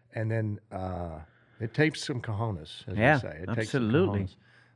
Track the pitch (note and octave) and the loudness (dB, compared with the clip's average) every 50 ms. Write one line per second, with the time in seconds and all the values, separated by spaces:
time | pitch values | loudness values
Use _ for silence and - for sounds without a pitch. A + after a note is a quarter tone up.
0 | _ _ - A#2+ A2+ A2 A2+ A2+ G#2+ G#2+ G#2 G2 - - G2+ F#2 F#2 F#2 F2+ F2 | _ _ -6 -4 -2 0 0 0 0 0 -2 -6 -8 -10 -8 -6 -6 -4 -4 -4
1 | F2 E2+ D#2+ D#2 E2 - _ _ _ _ _ - - A#2 - - D#3 D#3+ D#3 - | -6 -6 -8 -10 -12 -16 _ _ _ _ _ -8 -8 -4 2 2 2 2 2 -2
2 | - - C#3+ A#2+ - - G#2+ G2 A#2 A2+ G2+ D#2 D#2+ - - - - - F#2 G2+ | -6 -6 -6 -6 -4 -4 -4 -2 -2 -2 -4 -4 -8 -12 -16 -14 -10 -6 0 4
3 | A2 C3+ D3+ C3+ G2+ F#2+ D#2 D#2 F2+ F#2+ A2+ A2+ A2 A2 - C#3 A#2 G#2+ A#2 D#3 | 6 6 6 6 2 -2 -8 -8 -6 -4 -2 -2 -2 0 0 0 2 4 4 4
4 | F#3+ F3 G2+ G2+ G2 G2 - _ _ _ _ - _ _ _ | 4 4 2 0 -2 -2 -6 _ _ _ _ -20 _ _ _